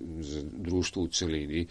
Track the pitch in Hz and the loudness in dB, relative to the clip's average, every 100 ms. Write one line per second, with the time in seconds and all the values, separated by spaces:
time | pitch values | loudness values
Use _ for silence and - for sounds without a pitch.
0 | 78 80 73 73 73 - 87 92 85 98 | -6 -6 -4 -4 -4 -4 2 2 2 2
1 | 85 - 87 78 73 80 85 | 0 2 2 2 0 0 0